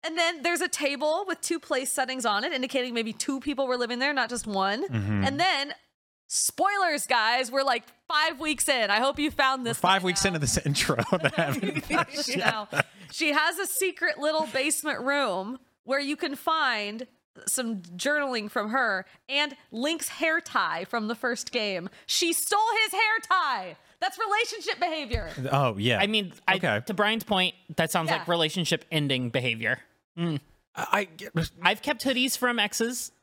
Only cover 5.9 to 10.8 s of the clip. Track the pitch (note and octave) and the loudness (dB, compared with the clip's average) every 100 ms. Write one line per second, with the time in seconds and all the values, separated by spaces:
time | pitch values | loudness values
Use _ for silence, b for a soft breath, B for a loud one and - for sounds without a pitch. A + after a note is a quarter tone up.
5.9 | _ _ _ _ - - - F#4+ G4+ F4+ | _ _ _ _ -2 -2 2 2 2 2
6.9 | D4 - A#3+ A3 A#3+ B3 C4+ C4+ A#3+ - | 0 2 2 4 2 0 0 2 0 -4
7.9 | _ - D4+ D#4+ C4 D#4 D4 - C4 G#3 | _ -2 0 2 0 -2 0 2 2 4
8.9 | G#3 C4+ C4 D4+ - C4 C4 A#3 - F3+ | 4 2 2 -2 2 2 2 -2 2 4
9.9 | F#3+ F3+ F3 G3 E3 D3 - C#3+ C#3+ | 4 4 2 2 2 0 2 0 0